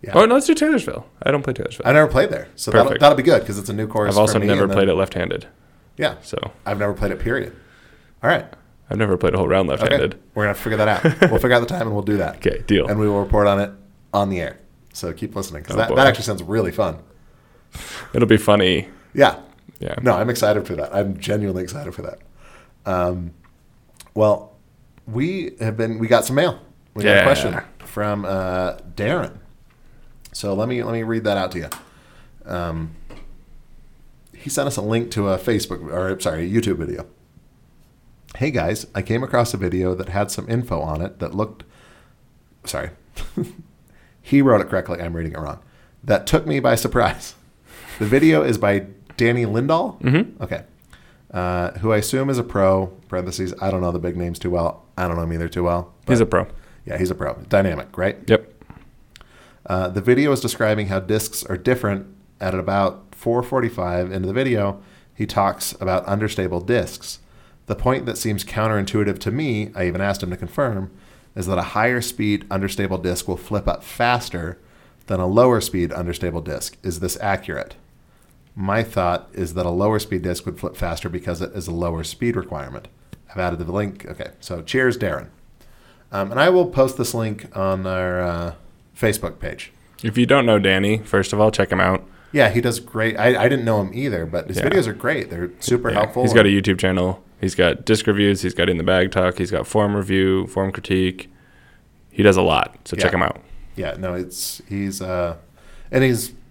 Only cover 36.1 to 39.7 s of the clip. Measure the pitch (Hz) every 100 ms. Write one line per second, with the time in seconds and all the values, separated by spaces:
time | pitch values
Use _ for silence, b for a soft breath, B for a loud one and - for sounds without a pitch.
36.1 | 92 87 80 87 110 104 80 80 - -
37.1 | _ _ _ _ _ _ _ _ _ _
38.1 | _ - - 143 123 82 107 - 101 95
39.1 | 113 131 120 117 101 92